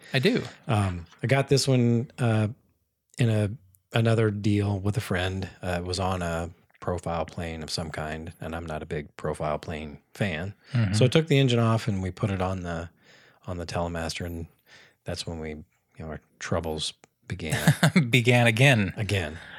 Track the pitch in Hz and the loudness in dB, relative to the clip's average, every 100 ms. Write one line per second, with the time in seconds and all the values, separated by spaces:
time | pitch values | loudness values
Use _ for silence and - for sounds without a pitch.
0 | - 131 147 233 - - - 110 98 87 | -4 0 2 2 -2 -12 -2 0 0 -4
1 | 85 - 120 135 135 139 - 131 120 117 | -10 -8 0 2 4 2 4 4 6 4
2 | 117 - 120 110 107 - _ _ _ _ | 0 -2 2 2 2 -2 _ _ _ _
3 | _ - 117 107 104 120 _ _ _ 117 | _ 0 2 4 0 -2 _ _ _ 2
4 | 113 113 110 104 104 104 101 101 101 104 | 4 4 4 2 2 2 2 0 0 -2
5 | - 95 92 95 98 - 92 90 87 90 | -2 0 0 -2 -6 -8 -4 -4 -2 -2
6 | 92 92 85 82 85 - _ _ - 90 | -2 -2 -2 -4 -4 -10 _ _ -6 -4
7 | 87 85 80 - 85 82 78 - 80 78 | -4 -4 -4 -6 -8 -8 -6 -6 -6 -6
8 | 78 80 82 - - 82 82 76 80 82 | -6 -8 -10 -12 -10 -8 -8 -8 -6 -8
9 | 76 - - 76 76 76 - 78 76 71 | -8 -8 -6 -4 -4 -4 -4 -8 -8 -14
10 | _ - 104 78 90 - _ 123 107 107 | _ -4 -4 -2 -6 -10 _ 0 0 4
11 | 123 160 156 139 135 120 113 113 - 98 | 4 4 4 4 4 4 4 2 0 -2
12 | 92 90 110 95 92 95 85 85 85 _ | -4 -2 -4 0 -2 -2 -4 -6 -8 _
13 | _ - - _ - 90 85 90 87 85 | _ -20 -20 _ -12 -8 -6 -4 -2 -4
14 | 80 - 87 82 82 _ _ - - _ | -6 -6 -6 -6 -10 _ _ -20 -20 _
15 | - 87 - 85 78 76 76 _ _ _ | -10 -8 -6 -8 -8 -10 -14 _ _ _
16 | 80 76 _ _ - 90 82 78 - - | -12 -12 _ _ -2 -2 0 -4 -4 -8
17 | _ _ _ 90 85 - - 147 156 - | _ _ _ -8 -4 0 2 4 4 4
18 | 131 123 117 123 120 110 143 123 95 - | 4 4 6 6 6 6 6 6 2 -2
19 | 98 98 80 80 - | -2 0 -2 -8 -14